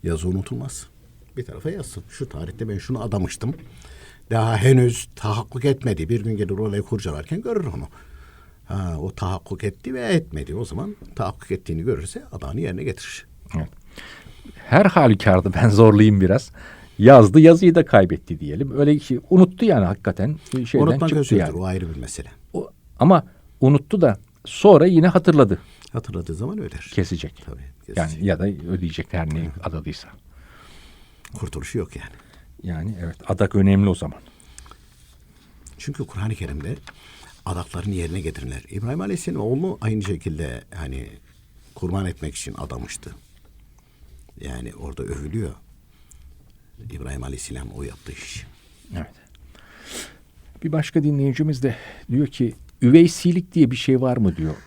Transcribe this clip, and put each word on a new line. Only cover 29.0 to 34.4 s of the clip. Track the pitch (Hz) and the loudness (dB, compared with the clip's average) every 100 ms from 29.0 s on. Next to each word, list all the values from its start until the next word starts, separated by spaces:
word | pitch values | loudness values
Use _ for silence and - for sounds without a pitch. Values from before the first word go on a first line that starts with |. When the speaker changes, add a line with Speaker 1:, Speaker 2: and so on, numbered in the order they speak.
| - | -8
Speaker 2:
her | 90 80 | -6 -4
ne | 78 | -4
Speaker 1:
Hı. | 80 76 | -6 -8
Speaker 2:
adadıysa. | - 80 76 73 - - - - - - - - - - - _ - | -10 -8 -10 -12 -16 -20 -20 -20 -20 -20 -20 -20 -20 -20 -20 _ -20
Speaker 1:
Kurtuluşu | - - - - 120 | -12 -12 -10 -10 -8
yok | 82 - | -8 -12
yani. | - - - - - - | -18 -20 -20 -20 -20 -16
Speaker 2:
Yani | 90 80 85 101 | -10 -8 -8 -8
evet, | 85 - - | -10 -12 -8
adak | 95 101 | -2 0
önemli | 101 95 98 101 | 2 4 4 2
o | |
zaman. | 87 76 - - _ | 0 -6 -12 -20 _